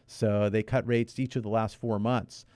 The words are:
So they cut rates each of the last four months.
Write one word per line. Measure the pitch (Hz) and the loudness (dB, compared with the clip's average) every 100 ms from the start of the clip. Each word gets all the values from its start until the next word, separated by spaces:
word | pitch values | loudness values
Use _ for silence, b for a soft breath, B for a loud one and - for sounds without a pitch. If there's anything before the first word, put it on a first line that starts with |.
| b | b
So | - 107 104 104 | -2 2 4 2
they | 107 | 2
cut | 107 127 113 | 0 0 2
rates | 117 113 - | 0 0 -2
each | 127 131 | -4 -4
of | |
the | 107 | -2
last | 110 110 - | 0 0 -4
four | 117 104 | -4 0
months. | 110 123 - - - | 0 0 -2 -14 -20